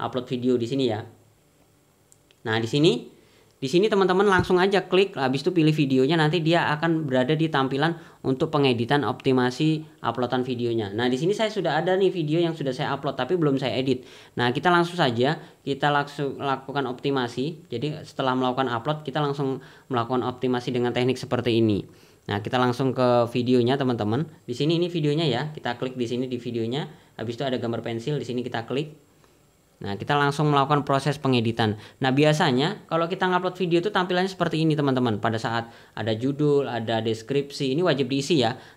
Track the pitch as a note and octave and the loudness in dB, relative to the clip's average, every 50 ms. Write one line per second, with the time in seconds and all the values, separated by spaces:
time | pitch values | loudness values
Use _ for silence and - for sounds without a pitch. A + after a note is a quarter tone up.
0 | A2+ A#2+ - B2+ B2 - C3 B2 A#2+ B2+ B2 A#2+ A#2 A#2 C3+ C3+ C3 A#2+ G#2+ F#2 | -8 -4 -4 -4 -4 -4 -6 -2 0 2 2 2 0 -2 0 0 0 0 0 -2
1 | - - - _ _ _ _ _ _ _ _ _ _ _ _ _ _ _ _ _ | -6 -10 -18 _ _ _ _ _ _ _ _ _ _ _ _ _ _ _ _ _
2 | _ _ _ _ _ _ _ _ _ A#2 A2 A2+ A2+ A2+ C#3+ C#3+ D3+ F#3 A#3 B3 | _ _ _ _ _ _ _ _ _ -2 -2 0 0 0 0 4 4 4 2 2
3 | - - - _ _ _ _ _ _ _ _ _ C3+ C3 F3+ F3 G#3 A3 G#3+ G3 | -4 -10 -20 _ _ _ _ _ _ _ _ _ -6 0 2 2 2 4 2 2
4 | F#3+ F3+ F3+ F#3 G3+ G#3 F#3+ F3+ F3 - F#3+ F3+ F3+ G3+ G3 F#3 E3+ - F#3 F3+ | 2 2 2 2 4 4 4 4 4 2 2 2 4 4 2 0 0 2 2 2
5 | G3+ G3 - - C#3 B2+ C3+ C#3+ - F#3 F3+ E3+ D#3 D#3 D3+ D#3 D3 C3 C3+ B2+ | 2 2 0 -2 -2 0 -2 0 -2 0 2 4 4 4 4 2 2 2 4 4
6 | C3 C3+ E3+ E3 D#3 D3+ E3 F3+ D#3 D#3+ E3 E3+ C#3 A2+ D3 D3+ E3 E3 E3 D#3+ | 4 4 4 4 4 4 2 2 2 2 2 2 2 0 0 0 0 0 0 0
7 | D#3 C3+ B2+ B2+ B2+ B2+ D#3 D#3 D#3+ D#3+ D3+ C#3 C3 C3 C3+ C3+ D3 E3 E3+ E3+ | 0 0 2 2 2 2 2 0 0 0 2 0 0 0 0 0 0 0 0 -4
8 | - - - _ - C3+ C3 C3 E3 D#3 D#3 D3 C#3+ C3+ B2 G#2+ A#2+ A#2 C#3+ C#3+ | -10 -18 -20 _ -2 -2 0 0 -2 0 2 2 4 4 4 2 2 2 2 2
9 | B2+ G#2 C3 D3+ - C3+ C3 B2+ B2 B2+ B2 - D#3 D#3 D#3+ D#3 D#3 - - _ | 2 0 -4 -2 0 2 2 4 2 0 0 0 0 2 2 0 -4 -10 -18 _
10 | - A#2+ A#2 C3 B2 A#2+ B2+ B2+ B2 C3+ B2+ A2+ A#2+ A#2 A#2 A2+ G#2+ F#2+ G2+ A2 | -6 -4 -2 -2 -2 -2 0 -2 -2 -2 -2 -2 -2 -2 0 -2 -2 -2 -2 0
11 | B2 B2+ B2+ B2+ D#3+ F3+ G#3 G#3+ A3+ G#3+ G#3+ G#3 E3 E3 C#3 D#3 E3+ F3 F#3 F#3 | 0 0 0 2 0 0 0 0 -2 -2 -2 -2 -2 0 0 0 2 2 2 4
12 | G3 F3+ F3 F3+ D#3 D3 D3+ E3+ F3 E3 D#3 D3+ D3+ C3+ B2+ C#3 C#3+ A2+ C#3 C#3 | 2 2 2 0 -2 0 0 2 2 0 -2 -2 -4 -4 -4 -2 -4 -4 -4 -4
13 | - C#3+ B2+ - B2+ B2 F#3 F3+ D#3 D3 C3+ C3 C#3 B2 G2+ B2 C3+ C#3 B2 - | -4 -6 -4 -4 -2 -2 0 2 2 2 2 2 0 -2 -2 0 0 0 0 -2
14 | - - - - - - _ - B2 B2 A#2+ D3+ D#3 F3+ F3 E3+ E3+ E3+ F3 F3 | -2 -12 -20 -20 -20 -12 _ -2 0 0 0 2 2 4 4 4 2 0 0 0
15 | D#3 C3 A#2 A#2 B2 C#3 E3 D#3 - - - _ _ C#3 C#3 C#3 D3 D3 C#3+ C#3+ | 0 0 2 2 0 0 0 -2 -8 -16 -20 _ _ -6 -4 0 0 2 2 2
16 | C#3 C#3+ - - C#3+ C#3 A#2 B2+ B2+ C#3 C3+ B2+ - - C3 C#3+ C3+ A#2+ B2+ B2 | 0 -2 -4 -6 -6 -6 -6 -6 -4 -4 -4 -4 -6 -6 -4 -4 -4 -4 -6 -4
17 | - C#3+ C#3 C3+ B2 A#2 - B2+ C3 D#3 E3+ - - - A#2+ A#2 C3 D3+ C#3+ F2+ | -4 -2 0 0 -2 -2 -4 -4 -4 -4 -6 -10 -12 -10 -8 -6 -4 -4 -6 -8
18 | - - - - C3+ C3 B2+ B2+ B2+ B2+ B2+ C3+ C3 A#2+ A#2+ A#2 - D3+ D3+ D3+ | -12 -12 -8 -4 -2 0 0 0 0 0 0 -2 -2 -2 -2 -4 -2 -4 -4 -4
19 | - - - D#3 D3+ C#3+ C#3 D3 C#3 C3+ C3+ - - - - - - _ C3 A#2+ | -6 -6 -4 -2 -2 -2 -2 -2 -2 -2 -4 -6 -8 -16 -20 -20 -10 _ -2 -2
20 | A#2 A#2+ B2+ B2 G#2+ B2 B2 - - B2+ B2+ B2 A#2+ - B2 A#2+ A#2+ B2 A#2+ B2 | 0 0 -2 -2 -2 -2 -4 -2 -2 0 0 0 -2 -2 -2 0 0 0 0 0
21 | B2 C3 B2 - - - B2+ A#2 A2 B2+ A2+ A2+ A2+ A2 G#2 F2+ - - - - | 0 0 0 -2 -2 -4 -2 -2 0 2 2 4 4 4 2 0 -2 -6 -14 -20
22 | - - - _ _ - G2+ G#2 G#2+ A#2 - B2+ B2+ B2+ B2 - C3+ C3 - B2+ | -20 -20 -20 _ _ -6 -6 -4 -4 -2 0 2 2 2 2 0 0 -2 0 2
23 | B2+ B2 A#2+ A#2+ A#2 A2+ - B2+ A#2 A#2+ B2+ B2 A#2+ A#2+ C#3 C3 C#3 B2+ B2 A2+ | 2 4 4 4 2 2 0 -2 0 2 4 4 4 4 2 2 2 0 0 0
24 | G#2+ G#2 A2 C3 E3 - - - _ - A#2+ - C#3+ D3+ E3+ E3 F3 F3 F3 E3 | 0 0 0 -2 -2 -6 -10 -16 _ -10 -6 -2 0 0 2 0 0 -2 -2 -2
25 | D3+ D3 D3 D#3+ E3+ D3 A2+ A#2+ D3 D#3 - - - A#2+ A#2+ - C3 B2+ B2+ B2+ | 0 0 0 2 0 0 0 0 -2 -6 -8 -8 -6 -6 -4 -4 -6 -6 -4 -4
26 | A#2+ A2+ B2 A#2+ C3 B2+ B2+ A#2 - B2 A2+ A#2 A2+ A2+ B2 D3+ F#3 - - - | -4 -2 -2 -4 -4 -4 -6 -6 -6 -6 -4 -4 -4 -2 -2 -4 -6 -8 -10 -18
27 | - _ _ - A2+ A2+ A2+ - D3 C3+ B2+ B2 B2 A#2 A#2 A2+ A2+ A#2+ A#2 A#2 | -20 _ _ -10 -8 -8 -6 -6 -4 -4 -2 -2 -2 -4 -4 -4 -6 -6 -6 -6
28 | A2+ D3 D3 C#3 A#2 - A#2+ B2 A#2 B2 - A#2 A#2 - B2 C3 D#3 D3+ - - | -4 -4 -4 -4 -4 -4 -6 -6 -6 -4 -6 -8 -6 -4 -4 -4 -4 -6 -10 -18
29 | _ _ _ _ _ _ _ _ _ _ _ _ _ _ _ _ - G2+ G2+ G2+ | _ _ _ _ _ _ _ _ _ _ _ _ _ _ _ _ -8 -8 -8 -8
30 | A#2+ A2+ D3 C#3+ C#3+ C#3+ C#3 - D3+ D3+ D3 C#3+ C#3 D3 D3+ D3 C3+ - C3+ C3+ | -4 -2 0 2 2 0 0 2 2 2 4 2 2 2 2 0 2 0 0 0
31 | - D#3 C3+ - - C3+ C3 A#2+ A2 A#2 A2+ - A2+ G#2+ G#2 G#2 - - - _ | 0 0 -2 0 0 2 2 2 2 0 0 0 0 0 0 -2 -8 -16 -8 _
32 | C3+ C3 B2+ C#3 D3 D3+ D3+ D3+ F#3 D#3 B2 B2+ C#3+ F3 G#3+ G3+ - - E3 E3 | -2 0 2 4 4 4 4 4 2 2 2 2 2 0 -2 -6 -6 -4 -2 -2
33 | E3 E3+ F#3 F#3 F#3+ F#3 F3+ F3+ F3+ F#3 F3+ - F#3+ E3+ E3 E3+ E3+ G#3+ G#3 G3 | 0 -2 -2 -2 0 0 0 0 0 -2 -2 -2 -2 2 2 2 2 0 0 0
34 | F3+ F#3 F3+ F3+ F#3 F#3+ F#3 - F3 E3 - D#3 D#3+ D#3+ D3+ D3 C#3+ C#3 C3 B2+ | 0 0 0 0 0 0 -2 -2 -2 0 0 2 2 2 2 2 2 2 2 2
35 | B2 A#2+ G#2+ G#2 A2 A#2 G#2+ A2 A#2 B2 A2+ A#2 A2+ A2+ - - - - _ - | 2 0 0 0 -2 -2 -2 -2 -2 -2 -2 -4 -4 -6 -12 -20 -20 -16 _ -6
36 | G#2+ A2+ A2 A2 B2+ C#3 C#3 C#3 D3+ D3 C#3+ C#3 C3+ A#2 A#2+ A#2 A2+ A2 A#2 A2+ | -4 -2 -2 -2 -2 -2 -2 0 2 2 4 2 2 0 -4 -4 -2 -2 -2 0
37 | A2 A2+ A2 A2 - - C3+ C#3+ C#3 - - - C#3 C3 C3 D3+ F3+ F3+ C#3+ B2+ | 0 -2 -4 -4 -4 -2 -2 -2 -2 -2 -6 -4 -2 0 0 2 2 2 2 2
38 | C3+ A#2+ C3+ C#3 C#3 - F3+ C#3+ A#2 A2+ A#2+ - - - - | 0 0 0 -2 0 2 4 4 4 2 0 -4 -10 -18 -20